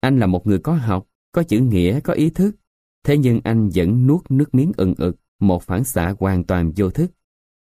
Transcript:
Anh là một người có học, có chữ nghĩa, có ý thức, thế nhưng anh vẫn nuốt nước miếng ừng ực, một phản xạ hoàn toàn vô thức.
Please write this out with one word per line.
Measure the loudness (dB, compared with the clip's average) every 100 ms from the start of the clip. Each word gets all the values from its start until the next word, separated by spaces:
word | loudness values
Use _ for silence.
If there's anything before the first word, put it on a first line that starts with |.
Anh | 2 2
là | 2
một | 0 0
người | -2
có | 0
học, | -2 0 -4 -6 _ _
có | -4
chữ | 0 0
nghĩa, | 2 2 2 0
có | -2
ý | 0 -2
thức, | 0 -2 -2 _ _ _ _
thế | -2 2
nhưng | 2 0
anh | 0 0 0
vẫn | 0 0 2 2
nuốt | 0 0
nước | -2 0
miếng | 0 0 0
ừng | -2 0
ực, | -4 -4 _ _
một | 0 0
phản | -2 -4
xạ | -4 -2 -4 -2
hoàn | -2 -2
toàn | -2 -2 -2 -2
vô | -2
thức. | -2 -6 _ _ _ _ _